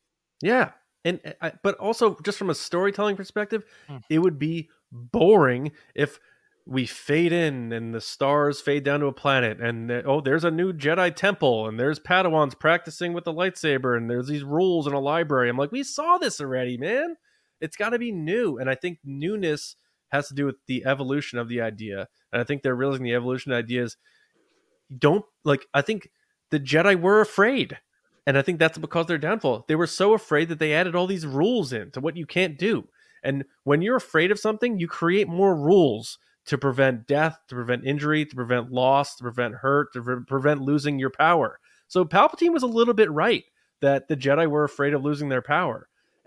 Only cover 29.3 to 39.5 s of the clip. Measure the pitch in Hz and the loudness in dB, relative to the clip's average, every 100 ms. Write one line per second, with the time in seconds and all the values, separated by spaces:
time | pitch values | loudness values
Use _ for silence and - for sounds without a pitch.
29.3 | 214 151 113 - 156 170 - 196 220 - | -2 0 -2 0 0 0 2 4 4 2
30.3 | 151 165 156 156 151 185 175 185 190 156 | 0 0 -2 0 0 0 0 -2 -4 -4
31.3 | 135 190 247 139 120 98 - 147 165 151 | 0 2 0 -2 -6 -8 -6 -6 -6 -4
32.3 | 175 185 139 196 175 - _ _ _ - | -2 -2 -2 -2 -2 -4 _ _ _ -4
33.3 | 139 135 _ - 147 190 247 - 156 175 | -4 -6 _ 0 2 2 0 0 0 2
34.3 | 202 214 214 247 208 165 - 165 190 196 | 2 0 0 -2 -2 -4 -2 2 2 0
35.3 | 170 196 170 143 196 151 107 117 - _ | 2 2 4 4 6 6 2 -8 -16 _
36.3 | _ - 139 139 131 135 120 110 143 156 | _ -6 -2 0 2 2 2 0 0 0
37.3 | 151 _ 123 120 123 131 143 147 151 147 | -4 _ -10 -4 -4 -2 -2 0 -2 -2
38.3 | 127 120 123 117 127 127 139 139 - 123 | -6 -2 -2 -2 0 4 4 2 -6 -8
39.3 | 120 120 | -4 -4